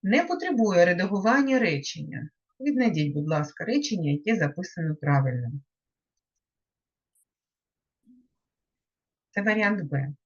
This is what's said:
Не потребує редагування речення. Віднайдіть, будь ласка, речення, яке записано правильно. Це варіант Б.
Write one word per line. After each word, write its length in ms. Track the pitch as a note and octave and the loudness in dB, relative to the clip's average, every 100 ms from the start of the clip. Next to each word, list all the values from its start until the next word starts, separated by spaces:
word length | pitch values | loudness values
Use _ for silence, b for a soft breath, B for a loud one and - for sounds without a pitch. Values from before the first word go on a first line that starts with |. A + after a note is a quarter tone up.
Не 200 | F#3+ B3 | 2 2
потребує 600 | F4 F4+ F4+ C4 A3 F3 F3 | 2 -2 -2 0 2 6 6
редагування 720 | F3 F#3+ G3 G3+ C4 C4+ C4 | 4 0 0 2 2 4 2
речення. 720 | G#3+ C#3+ C#3 E3 D3 C#3 D#3 _ _ _ | 2 -2 -4 -10 -10 -10 -12 _ _ _
Віднайдіть, 540 | C#4 B3+ A#3+ D#3+ D3 | -4 0 0 2 -2
будь 160 | C#3+ D3+ | -2 -2
ласка, 360 | D#3 D3+ - F3 | -2 -4 -8 -2
речення, 460 | C#4 D4 G3+ D3+ | -2 -2 -2 -2
яке 280 | C#3+ D3 A3 | -2 0 0
записано 560 | D3 D3 F#3 - D#3+ D#3 | 0 -4 -10 -6 -6 -4
правильно. 560 | D3 C#3 C3+ B2 A#2+ C#3 _ _ _ _ _ _ _ _ _ _ _ _ _ _ _ _ _ _ _ _ _ _ _ _ _ B3 _ _ _ _ _ _ _ _ _ _ _ | 2 2 2 -2 -6 -8 _ _ _ _ _ _ _ _ _ _ _ _ _ _ _ _ _ _ _ _ _ _ _ _ _ -20 _ _ _ _ _ _ _ _ _ _ _
Це 120 | - | -4
варіант 400 | G3+ G#3+ G#3 G#3 | 0 2 2 0
Б. 320 | D3+ C#3 C3+ D3 | -2 -4 -4 -8